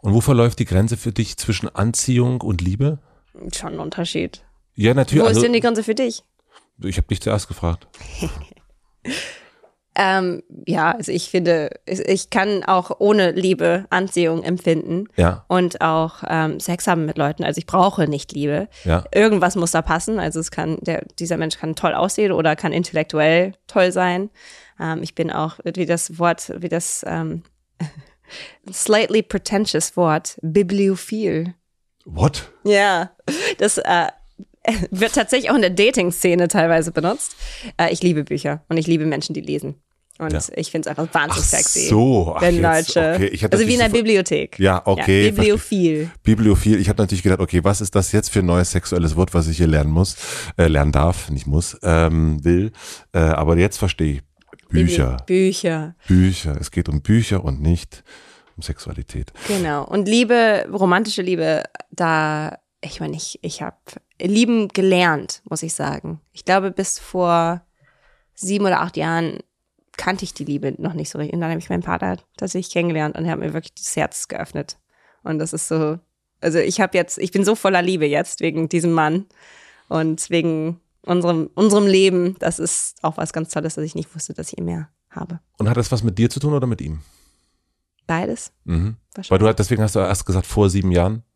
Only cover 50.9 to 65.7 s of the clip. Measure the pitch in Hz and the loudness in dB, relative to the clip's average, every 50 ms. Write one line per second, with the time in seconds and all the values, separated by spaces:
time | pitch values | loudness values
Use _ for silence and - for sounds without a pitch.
50.9 | 71 67 73 85 87 - - - 76 67 65 - 71 78 85 - - - - 90 | 4 4 4 2 2 0 -4 -6 -6 -6 -4 0 0 0 0 0 -6 -6 0 2
51.9 | 85 82 82 80 80 80 80 80 78 76 69 82 87 87 98 110 - - - - | 4 4 4 4 4 2 2 2 0 0 2 2 2 2 2 -2 -6 -10 -18 -18
52.9 | - - - _ _ 90 82 80 80 76 78 73 85 85 87 101 - - - 92 | -18 -20 -20 _ _ 2 4 4 4 2 2 2 4 4 4 2 0 -2 -2 -2
53.9 | - - 80 76 71 69 - _ _ _ _ _ - _ _ _ - 82 85 85 | -2 0 -2 -2 -2 -4 -8 _ _ _ _ _ -20 _ _ _ 2 2 2 4
54.9 | 87 - 69 64 64 60 62 - 185 185 190 190 190 - - 180 165 160 156 156 | 4 2 0 0 0 -4 -4 0 2 2 2 2 0 0 -2 -2 -2 -2 -6 -8
55.9 | 170 _ _ - 92 92 92 95 92 - - 78 71 71 - - - - 85 - | -12 _ _ 2 4 6 6 4 2 0 -4 -4 -4 -4 -6 -6 -4 -4 -2 -2
56.9 | 73 73 - - 107 117 113 - 104 95 - 73 67 67 71 78 87 85 - - | -2 -4 2 2 2 2 4 2 -2 -2 -2 -2 -4 0 2 2 2 2 0 -8
57.9 | - - _ _ - - - - - _ _ _ _ - 87 - - - - - | -20 -20 _ _ -20 -20 -20 -20 -20 _ _ _ _ -16 -10 -10 -10 -10 -10 -12
58.9 | - 64 69 _ - 60 65 - - - - - 208 196 180 160 147 143 139 - | -10 -10 -12 _ -8 -10 -10 -10 -12 -16 -6 -4 -4 -2 -2 -2 -4 -4 -6 -2
59.9 | - 220 202 190 220 233 247 214 240 240 233 226 214 190 - - - 202 190 190 | -2 -2 0 2 4 4 4 4 4 4 4 4 4 2 0 -2 -2 0 2 4
60.9 | 180 185 220 214 - - 190 180 185 170 165 160 160 151 - - _ - - _ | 4 2 2 0 -4 -4 -2 -2 -2 0 0 0 0 -2 -2 -6 _ -18 -20 _
61.9 | - - 175 165 160 156 156 151 151 151 151 156 - - _ _ _ _ - 160 | -6 -2 0 0 2 2 0 0 -2 -2 -4 -6 -10 -12 _ _ _ _ -14 -14
62.9 | - - 165 151 147 156 - - - - - - 156 - 151 - - _ _ - | -10 -8 -8 -8 -8 -8 -10 -12 -12 -10 -12 -12 -10 -8 -10 -12 -12 _ _ -20
63.9 | - - _ _ _ _ - 185 202 214 240 226 240 226 214 196 - - 190 190 | -20 -20 _ _ _ _ -2 0 4 4 4 4 4 0 0 0 0 0 2 4
64.9 | 185 180 180 175 160 143 - - - - _ - - 156 - 165 | 4 4 4 2 2 0 -4 -8 -12 -14 _ -10 -8 -8 -6 -8